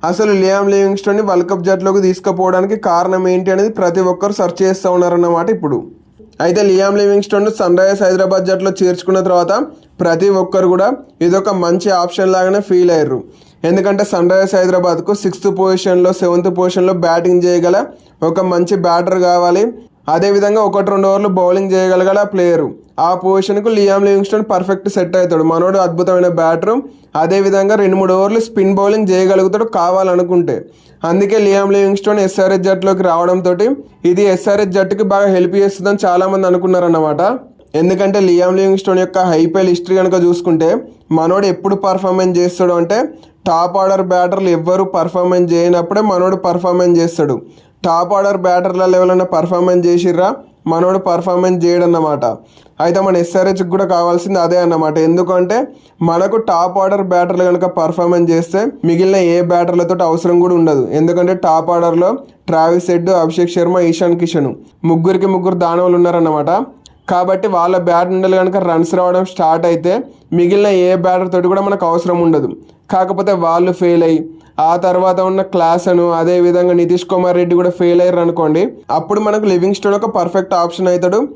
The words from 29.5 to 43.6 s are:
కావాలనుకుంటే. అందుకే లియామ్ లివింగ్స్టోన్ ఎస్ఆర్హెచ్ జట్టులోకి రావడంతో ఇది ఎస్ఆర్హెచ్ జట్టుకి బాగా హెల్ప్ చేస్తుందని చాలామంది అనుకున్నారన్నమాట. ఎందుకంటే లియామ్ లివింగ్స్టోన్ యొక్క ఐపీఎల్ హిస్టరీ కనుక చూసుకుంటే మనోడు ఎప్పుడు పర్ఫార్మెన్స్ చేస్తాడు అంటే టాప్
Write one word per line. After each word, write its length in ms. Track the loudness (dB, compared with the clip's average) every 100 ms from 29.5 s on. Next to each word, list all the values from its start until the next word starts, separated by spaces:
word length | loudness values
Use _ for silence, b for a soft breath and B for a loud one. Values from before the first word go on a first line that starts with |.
| 0 -2 -2
కావాలనుకుంటే. 800 | 0 0 0 0 0 0 0 -4 -8 B B B -2
అందుకే 280 | 0 0 2 2
లియామ్ 260 | 2 2 2
లివింగ్స్టోన్ 440 | 2 0 0 0 0
ఎస్ఆర్హెచ్ 400 | 0 0 0 0
జట్టులోకి 360 | 0 0 0 0
రావడంతో 440 | 0 0 0 0 0 0 -2 B B 0
ఇది 140 | 2 2
ఎస్ఆర్హెచ్ 420 | 0 0 0 0 0
జట్టుకి 280 | -2 -2 0
బాగా 140 | 2 2 2
హెల్ప్ 200 | 0 2
చేస్తుందని 420 | 0 -2 -4 -2 0
చాలామంది 400 | 0 0 0 0
అనుకున్నారన్నమాట. 720 | 0 0 0 2 0 0 0 -2 -2 -10 _ -8 -2
ఎందుకంటే 380 | 0 0 0 2 2
లియామ్ 300 | 2 2 2
లివింగ్స్టోన్ 420 | 0 0 0 -2
యొక్క 140 | 0 0 0 2
ఐపీఎల్ 300 | 0 0 0
హిస్టరీ 240 | 0 0 0
కనుక 140 | 2 2 2
చూసుకుంటే 420 | 0 0 0 2 0 -4 B _ -2
మనోడు 300 | 0 0 0
ఎప్పుడు 220 | -2 -2 -2 -2
పర్ఫార్మెన్స్ 500 | -2 -2 0 0 0
చేస్తాడు 360 | -2 0 0 0
అంటే 180 | 0 -2 -2 B B B -2
టాప్ 260 | 0